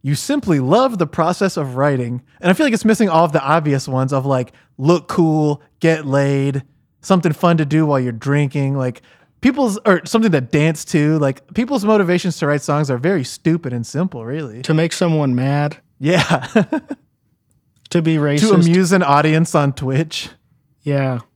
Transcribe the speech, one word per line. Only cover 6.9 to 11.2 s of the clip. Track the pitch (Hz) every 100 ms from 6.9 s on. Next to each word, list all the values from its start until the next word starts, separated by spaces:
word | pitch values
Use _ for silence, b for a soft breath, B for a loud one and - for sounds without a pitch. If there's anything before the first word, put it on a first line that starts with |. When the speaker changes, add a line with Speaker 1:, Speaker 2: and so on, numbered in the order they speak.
| _
Speaker 1:
something | - 185 170
fun | 151 175 170
to | 147
do | 156
while | 151 139
you're | 127
drinking, | 113 139 143 143 143 135 139
like, | 127 120 b b b _
people's, | 254 262 247 202
or | 220 180 -
something | 226 220
to | 151
dance | 123 151 156 156 -
to. | 160 147
Like, | 156